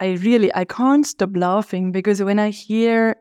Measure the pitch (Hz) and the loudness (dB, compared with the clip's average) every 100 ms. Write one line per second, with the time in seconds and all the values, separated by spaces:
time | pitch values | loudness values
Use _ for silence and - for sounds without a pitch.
0 | 190 180 208 240 196 180 185 - 254 294 | -4 -2 2 2 2 0 -6 -2 2 2
1 | 294 - 220 180 180 202 214 185 185 190 | 2 -2 -4 0 0 0 -2 -4 -4 -2
2 | 202 202 196 202 214 208 - 220 226 226 | -2 0 0 0 -2 -4 -6 -2 0 2
3 | 226 214 | 0 -2